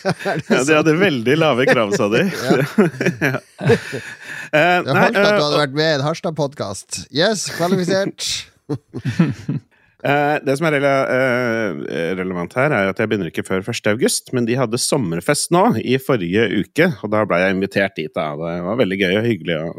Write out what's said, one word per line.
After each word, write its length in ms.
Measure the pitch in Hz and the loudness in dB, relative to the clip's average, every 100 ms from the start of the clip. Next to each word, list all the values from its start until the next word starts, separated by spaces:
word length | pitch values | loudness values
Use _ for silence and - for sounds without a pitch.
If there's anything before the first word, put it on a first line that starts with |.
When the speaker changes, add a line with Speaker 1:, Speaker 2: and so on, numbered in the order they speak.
| 190 | -4
Speaker 1:
Er 320 | 170 196 175 | -4 -4 -4
det 80 | - | 0
Speaker 2:
Ja, 140 | 196 | 2
de 60 | 135 | 4
Speaker 1:
sånn? 100 | 156 | 4
Speaker 2:
hadde 160 | 156 156 | 4 4
veldig 360 | 196 139 113 156 | 2 2 2 2
lave 300 | 160 120 131 | 4 4 4
krav, 300 | 127 107 101 | 4 2 2
sa 100 | 104 | 2
de. 120 | 113 190 | 2 0
Speaker 1:
<laughs> 160 | - 123 | -2 0
Ja. 80 | 139 | 0
Speaker 2:
<laughs> 640 | 143 - 180 131 - 123 147 | 2 2 2 0 -4 -2 -2
Ja. 140 | 131 - - 196 226 - 131 - - - - - | -4 -8 -4 2 2 0 -10 -10 -16 -16 -14 -2
Eh, 300 | 151 165 180 | 2 4 4
Speaker 1:
Det 100 | 147 | 2
Speaker 2:
nei, 80 | 139 | 2
Speaker 1:
holdt 160 | - - | 4 4
at 80 | 202 | 2
du 80 | |
Speaker 2:
eh, 80 | 208 | 2
Speaker 1:
hadde 160 | 147 147 | 2 0
vært 160 | 147 | 0
med 160 | 139 160 | 0 0
i 60 | 147 | 0
en 80 | 143 | 0
Harstad-podcast. 1000 | 165 180 156 143 139 101 101 - - 87 | -4 -4 -4 -4 -4 -8 -8 -10 -12 -6
Yes, 400 | 127 185 220 - | 0 0 0 -4
kvalifisert. 800 | - 170 185 175 190 196 - - - - _ - | -4 0 0 0 0 -2 -6 -8 -8 -10 _ -10
<laughs> 1000 | 143 _ 127 131 - 160 - - - - _ _ _ | -10 _ -10 -2 0 0 -2 -6 -8 -10 _ _ _
Speaker 2:
Eh, 340 | 131 143 143 151 | 0 2 2 0
det 160 | 135 135 | 0 0
som 80 | 165 | 0
er 60 | 147 | 2
rela-, 300 | 139 135 - 127 131 123 123 113 107 73 62 | 2 2 2 2 2 0 0 0 -2 -4 -6
eh, 220 | 67 82 92 | -4 -2 -2
relevant 320 | 92 90 85 - | -4 -4 -4 0
her, 140 | 143 127 | 0 2
er 140 | 98 | 0
at 60 | 92 | 0
jeg 80 | 110 | -2
begynner 220 | 107 82 | -2 -2
ikke 160 | 92 - | -6 -4
før 140 | 95 | -4
første 240 | 92 117 107 | -4 -4 -2
august, 460 | 110 202 - - 123 | 0 0 -2 -4 -4
men 80 | |
de 140 | 117 123 | -2 0
hadde 160 | 123 113 | -2 -2
sommerfest 800 | - 156 107 165 - 143 - 170 | -2 -2 -2 -2 0 -2 2 2
nå 60 | 220 113 | 4 2
i 140 | 113 127 | 0 0
forrige 480 | - 127 87 98 110 98 | 0 -2 0 0 2 0
uke, 300 | 87 - 180 - | -2 2 2 0
og 140 | 107 | -2
da 80 | 107 | 0
ble 140 | 104 87 | 2 2
jeg 160 | 95 95 | 2 2
invitert 400 | 98 104 98 - | 0 0 -2 -2
dit, 160 | 76 | -8
da. 140 | - 78 73 | -6 -6 -6
Det 140 | 85 87 87 | -6 -6 -4
var 100 | 110 | 0
veldig 160 | 101 98 | 0 0
gøy 140 | 95 98 | 0 2
og 80 | 117 | 0
hyggelig 260 | 104 78 82 | -2 -4 -4
å 140 | 82 | -6